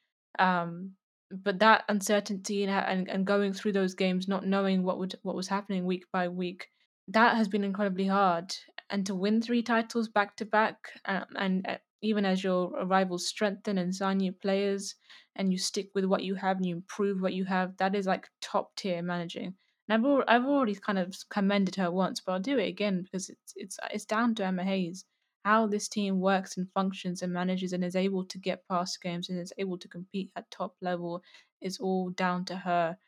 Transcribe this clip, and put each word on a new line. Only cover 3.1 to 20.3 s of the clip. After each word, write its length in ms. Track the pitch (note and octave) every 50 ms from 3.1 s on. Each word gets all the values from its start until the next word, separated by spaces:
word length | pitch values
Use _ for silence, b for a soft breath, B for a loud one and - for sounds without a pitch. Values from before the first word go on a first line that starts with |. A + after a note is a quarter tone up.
| G#3 F#3+ F#3+
going 280 | F#3+ G3+ G3+ G3+ G3 G3
through 200 | G3 - G#3+ G3
those 200 | G3 F#3+ F#3 F#3
games, 340 | - F#3+ F#3 F#3 F#3 F#3 F#3+
not 180 | G3 F#3 F#3+
knowing 380 | F#3+ G3 G3 G3 F#3+ F#3+ F#3 F3+
what 140 | F#3 F3+ -
would, 180 | F#3+ F#3 - -
what 140 | - G3 F#3
was 120 | - F#3 -
happening 380 | F#3+ G3 G3+ - G3 F#3 F3+
week 200 | F3+ F#3 F3+ - -
by 160 | - F#3 F3+ F3
week, 420 | F3+ F3+ F#3 F3+ F#3+ - - - _ _ _ _ _ _ _ -
that 280 | F#3+ A3+ A3+ A#3+ B3
has 120 | A#3 A3 F#3+
been 160 | G3 G#3 G3+
incredibly 440 | G3 F#3+ G3 G#3 G3 F#3 F3+ F#3+ G3
hard. 480 | G3 G3+ G3+ F#3+ F3 E3+ F3 F#3+ - - - - _ - - -
And 160 | - G3+ F#3+
to 100 | G3 G3+
win 260 | F3+ F#3 G#3 G#3+ A3+
three 200 | A3+ - A#3+ A#3+
titles 480 | A3+ - A#3+ A3+ A3+ A3+ - A#3 A3+ A3+
back 260 | - G#3 G3+ G3+ - -
to 80 | A3+
back, 320 | G#3+ - G#3+ A3 G#3+ - - - - - - -
um, 200 | - G3 F#3 - - -
and, 320 | - G3 F#3+ F#3 F#3 F#3+ -
uh, 100 | - - _ _ _ _ -
even 220 | G#3+ G#3+ G#3 G3+
as 180 | F#3+ F#3 F#3 F#3+
your 400 | F#3+ F#3 F3+ F3+ F3+ - - F#3 F3+
rivals 400 | F#3+ F#3+ F#3+ F#3 F3 F3 - -
strengthen 500 | - - G#3+ G#3 F#3+ F#3+ - A3 G3+ F#3+
and 180 | F3+ F3+ F#3
sign 220 | F#3+ G3+ F#3+ G3 G3
new 140 | G3 F3+
players, 640 | F#3 - - G3 G3 G3 G3+ G3+ G3 G3 G3+ - - _ B B B B B B B
and 160 | - G3 F#3+
you 60 | F#3 F#3
stick 300 | F#3+ - - G#3+ F#3+ G3 -
with 100 | G3+ F#3+
what 200 | F#3+ G3 F#3 -
you 100 | F#3 G3
have 240 | F#3+ G3 F#3+ F#3+ F#3+
and 80 | F#3+
you 100 | F3+ E3+
improve 460 | E3+ F#3 - - - G3+ G3+ G3+ F#3+
what 120 | F#3 F#3 F3+
you 120 | F#3 F#3+
have, 320 | F#3+ G3 F#3 F#3 F3+ F#3 -
that 180 | F#3+ G3 G3
is, 120 | G#3 G3 F#3+
like, 200 | F#3 F#3 - - _ -
top 340 | - - - G3+ - - _
tier 280 | - - G3 F3 E3+ E3+
managing. 500 | F3+ F3 F3 E3+ E3+ - - - F3+ F#3 - _ _ _ _ _ -
And 40 |
I've 120 | G#3+ A3+ A3+
al-, 200 | C#4 C#4+ C4+ A3
I've 180 | -